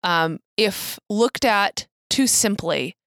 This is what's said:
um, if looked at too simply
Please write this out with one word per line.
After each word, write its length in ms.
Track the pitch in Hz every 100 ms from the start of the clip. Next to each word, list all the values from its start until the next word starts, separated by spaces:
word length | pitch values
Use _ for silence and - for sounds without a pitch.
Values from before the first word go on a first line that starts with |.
um, 380 | 180 170 160 160 _ -
if 400 | 202 - - - _
looked 360 | 208 240 - 262
at 400 | 208 202 - - _ _
too 160 | - 254
simply 720 | - 214 202 165 143 131 -